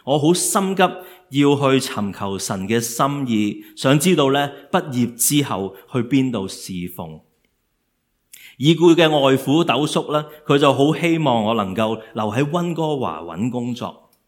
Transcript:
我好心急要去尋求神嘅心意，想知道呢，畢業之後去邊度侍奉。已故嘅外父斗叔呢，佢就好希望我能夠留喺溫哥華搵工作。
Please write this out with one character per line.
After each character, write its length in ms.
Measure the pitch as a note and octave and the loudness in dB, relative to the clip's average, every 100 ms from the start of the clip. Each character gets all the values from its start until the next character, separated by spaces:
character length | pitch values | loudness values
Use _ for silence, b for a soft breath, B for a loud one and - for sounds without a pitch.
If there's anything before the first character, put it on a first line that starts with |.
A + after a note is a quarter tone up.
| - | -2
我 120 | C#3+ | 0
好 160 | D3+ | 2
心 420 | F3 - A3 F#3+ F#3+ | 2 0 0 0 2
急 60 | |
要 760 | F#3 - - - - C#3 C#3+ C#3 | 0 0 -18 -20 -6 2 2 4
去 240 | C#3 C3 | 2 2
尋 340 | - - G2+ | 0 -6 -6
求 260 | F2+ G2+ F#2+ | -6 -8 -6
神 280 | - G2+ F#2+ | -6 -6 -2
嘅 120 | A#2 | -2
心 480 | A#2 - C#3 C#3+ C3 | -2 -2 -2 -2 -2
意， 380 | A2 G#2 G#2 - - | 0 -2 -4 -14 -4
想 240 | C3 D3 | 2 2
知 160 | E3+ E3 | 4 2
道 160 | C#3 | 2
呢， 200 | C#3 C#3+ B B | 0 -2 B B
畢 100 | F#3+ D#3 | -4 -2
業 220 | B2 A#2+ A#2 | -2 -2 -2
之 280 | - D3 | 0 0
後 320 | C3 F#2+ F#2+ B B | 0 -4 -8 B B
去 80 | C3 | -4
邊 320 | A#2+ C#3 C3 | 0 0 0
度 160 | A#2 F#2+ | -2 -6
侍 260 | - - F2+ F2 - | -10 -10 -8 -10 -10
奉。 240 | E2 D#2 _ _ _ _ _ _ _ _ _ _ _ B B B | -14 -16 _ _ _ _ _ _ _ _ _ _ _ B B B
已 160 | C#3 | 2
故 200 | D#3+ F3 | 6 6
嘅 160 | E3 D#3+ D3+ | 6 6 4
外 160 | C3+ C3+ | 4 2
父 300 | C3+ D3+ E3+ | 2 2 2
斗 200 | A#2+ D3+ | 0 0
叔 280 | D#3+ C#3+ | -2 -2
呢， 140 | D3+ D3+ B - | -4 -4 B 0
佢 100 | C#3+ | 4
就 160 | C#3+ | 4
好 220 | B2+ C#3+ D3+ | 4 2 2
希 220 | E3+ E3 | 0 0
望 260 | D3 A#2 | 0 0
我 100 | G#2+ A2+ | 0 0
能 200 | F#2+ F#2+ | -2 -2
夠 240 | A2 A2+ B | -4 -4 B
留 180 | - A2 | -6 -4
喺 180 | A2 D3 | -2 -2
溫 240 | F3 F3 | -2 -4
哥 220 | D#3+ D#3 C#3+ | -4 -4 -4
華 240 | G#2 D#2 | -6 -8
搵 300 | E2+ E2 B2 | -10 -6 -4
工 260 | A#2+ A#2+ A#2 | -4 -6 -8
作。 340 | G2 - _ _ | -10 -12 _ _